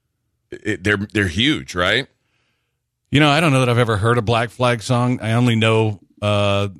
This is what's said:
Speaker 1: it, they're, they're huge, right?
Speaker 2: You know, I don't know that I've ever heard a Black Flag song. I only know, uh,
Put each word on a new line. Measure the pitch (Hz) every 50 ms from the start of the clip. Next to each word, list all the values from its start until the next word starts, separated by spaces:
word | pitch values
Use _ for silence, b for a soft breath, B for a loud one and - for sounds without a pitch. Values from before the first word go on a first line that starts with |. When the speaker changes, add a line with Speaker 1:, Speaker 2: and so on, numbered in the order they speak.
| _ _ _ _ _ _ _ _ _ -
Speaker 1:
it, | - - - 107 104 -
they're, | 92 104 104
they're | 101 107 - - 107 98 87
huge, | 78 101 123 151 147 80 65 - -
right? | 90 90 95 107 127 139 - _ _ _ _ _ _ _ _ _ _ _ _ _ _ _ _ _ _ _ -
Speaker 2:
You | 131 143
know, | 151 147
I | 143 160
don't | 175 156
know | 131 131
that | 127 120
I've | 117 120
ever | 120 110 110 92
heard | 110 117 120
a | 120
Black | 104 110 120 113 120 113
Flag | - - 127 123 120 110
song. | 98 - 127 120 123 123 127 -
I | 98 110
only | 113 120 123 123 113
know, | 110 110 113 110 110 110 110 104 - _ _ _ -
uh, | 104 104 104 104 104 101 101 101 101 101 90